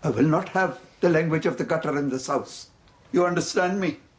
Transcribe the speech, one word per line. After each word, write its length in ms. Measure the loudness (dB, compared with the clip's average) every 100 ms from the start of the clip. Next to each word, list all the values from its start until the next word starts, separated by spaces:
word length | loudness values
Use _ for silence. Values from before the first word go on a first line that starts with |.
I 60 | -2
will 140 | 2
not 240 | 4 2 0
have 300 | 0 0 -2 -14 _
the 80 | 2
language 380 | 2 2 0 0
of 120 | -2
the 60 |
gutter 320 | -2 -2 -2 -2
in 120 | -2
this 180 | -4 -2
house. 420 | -4 -4 -14 -18 _ _ _ _
You 120 | 0
understand 560 | 2 2 -2 0 0 0
me? 180 | -2 -4 -12